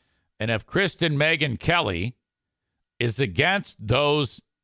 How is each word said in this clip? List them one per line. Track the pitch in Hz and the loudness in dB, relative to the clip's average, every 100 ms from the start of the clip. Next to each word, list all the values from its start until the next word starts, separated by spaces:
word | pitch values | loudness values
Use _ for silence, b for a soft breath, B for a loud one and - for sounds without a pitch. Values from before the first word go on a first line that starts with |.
| b b b - | b b b -6
And | 110 | -2
if | 110 - | -2 -2
Kristen | 175 190 - 170 139 | -2 0 0 0 2
Megan | 156 165 147 113 | 2 0 0 -2
Kelly | - 170 131 85 107 - _ _ _ _ _ _ _ - | 0 2 2 -2 -4 -8 _ _ _ _ _ _ _ -4
is | 117 110 | -2 0
against | 135 87 156 196 - - 107 | -2 2 2 2 -4 -8 0
those | 123 147 151 135 - - _ | 2 2 2 0 -6 -18 _